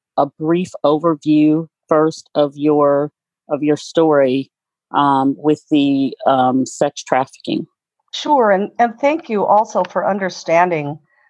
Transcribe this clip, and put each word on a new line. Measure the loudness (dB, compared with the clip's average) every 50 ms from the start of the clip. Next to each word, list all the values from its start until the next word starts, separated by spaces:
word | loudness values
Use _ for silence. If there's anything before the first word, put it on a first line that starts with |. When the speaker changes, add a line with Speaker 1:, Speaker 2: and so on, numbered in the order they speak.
| _ _ _
Speaker 1:
a | -4 -4
brief | -4 -4 _ -4 -2 -2 -2 -2 -6 -8 -4 0
overview | 0 0 2 0 -2 -2 -2 -2 0 2 2 4 2 2 0 -2 -6 _ _ _ _
first | 0 2 2 0 -2 -6 -14 _ _
of | -2 -2 -2 -2
your, | -2 -2 0 2 2 2 2 2 0 -2 -4 -8 _ _ _ _ _ _ -8
of | -6 -4 -2
your | -2 -2
story, | -2 -4 -4 0 0 2 4 4 2 2 2 0 -2 -4 -8 _ _ _ _ _ _ _ _ 0
um, | 2 2 4 2 2 2 0 -2 0
with | 0 0 0 0 -2 _
the, | 0 0 2 2 0 0 -2 -4 -4 -4 -2
um, | 0 2 2 2 2 2 0 -2
sex | -4 -2 -2 -2 -2 -2 -8 -6
trafficking? | -2 -2 -2 -2 -4 -8 _ -10 -8 -6 -6 -8 -10 _ _ _ _ _ _ _ _ -16
Speaker 2:
Sure. | -10 -4 0 0 2 2 2
And, | 2 0 0 -4 -2 -2
and | -2 -2 -2 -2
thank | -2 -2 -2 -2 -4 -6
you | -4 -2 0
also | 2 2 2 2 0 -2 -4 -4
for | -2 -4 -2 -2 -2
understanding | -2 -2 -4 -6 -8 -8 -4 0 2 2 2 2 0 -2 -4 -6 -8 -10 -14 _ _ _ _